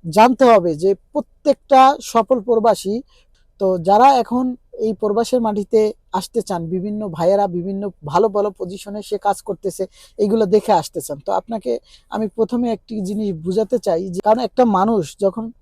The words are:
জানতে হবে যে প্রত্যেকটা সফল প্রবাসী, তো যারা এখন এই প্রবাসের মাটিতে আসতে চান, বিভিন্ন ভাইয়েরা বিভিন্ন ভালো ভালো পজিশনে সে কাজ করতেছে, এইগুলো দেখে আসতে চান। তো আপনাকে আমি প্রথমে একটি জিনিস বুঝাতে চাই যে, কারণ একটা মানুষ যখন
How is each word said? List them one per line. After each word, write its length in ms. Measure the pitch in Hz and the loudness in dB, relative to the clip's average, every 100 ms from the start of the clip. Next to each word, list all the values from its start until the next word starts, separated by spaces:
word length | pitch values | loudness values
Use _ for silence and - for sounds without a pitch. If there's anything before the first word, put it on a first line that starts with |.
| 165 | -2
জানতে 380 | 165 240 247 254 | 4 4 6 6
হবে 260 | 214 170 151 | 6 4 0
যে 140 | 190 196 _ | 0 0 _
প্রত্যেকটা 720 | 294 - _ - - _ 269 262 285 - | -8 -8 _ -2 -2 _ 6 6 4 -2
সফল 260 | 233 220 254 | -2 0 -2
প্রবাসী, 540 | 208 226 226 202 190 220 - _ _ _ _ _ | 0 2 2 0 -2 -6 -8 _ _ _ _ _
তো 60 | 196 185 165 | -2 0 2
যারা 200 | 208 269 269 | 6 6 4
এখন 240 | 226 247 254 247 _ - 214 | 0 -2 -4 -6 _ -6 -4
এই 60 | |
প্রবাসের 480 | 190 214 208 226 254 | -2 -2 -2 0 -2
মাটিতে 400 | 226 202 196 220 214 - _ | 0 -4 0 2 2 -4 _
আসতে 260 | 190 - 233 | -8 -4 -6
চান, 200 | - 180 165 | -4 -8 -4
বিভিন্ন 340 | 185 202 208 208 | -6 -6 -8 -8
ভাইয়েরা 380 | 160 170 202 202 | -2 2 2 0
বিভিন্ন 360 | 175 175 196 202 - 147 | -2 -6 -6 -8 -10 -4
ভালো 220 | 170 214 | 0 2
ভালো 200 | 202 208 | 0 -4
পজিশনে 500 | 190 180 190 202 208 | -6 -12 -12 -12 -14
সে 140 | 196 - | -8 -4
কাজ 200 | 202 190 | -2 -4
করতেছে, 420 | - 185 190 - 185 _ - - | -6 -8 -8 -6 -10 _ -20 -4
এইগুলো 260 | 208 226 202 | 0 0 2
দেখে 280 | 214 208 185 | 2 2 0
আসতে 180 | - 170 | 0 -12
চান। 160 | - 147 190 | -10 -10 -4
তো 60 | |
আপনাকে 400 | 196 - 226 247 226 _ _ _ | -6 -6 -10 -6 -6 _ _ _
আমি 160 | 208 220 | -6 -6
প্রথমে 400 | - 220 240 240 | -4 -4 -2 -4
একটি 240 | 220 _ 214 185 | -6 _ -8 -6
জিনিস 220 | 214 208 165 170 | -4 -6 -6 -4
বুঝাতে 320 | 190 214 240 - | -4 -2 -2 -2
চাই 160 | 170 190 | -4 -4
যে, 100 | 175 208 | -2 0
কারণ 160 | 233 233 | 0 0
একটা 140 | - 247 | 0 2
মানুষ 380 | 190 208 220 151 - | 2 2 0 -4 -2
যখন 200 | 196 226 226 - | -2 -2 -12 -14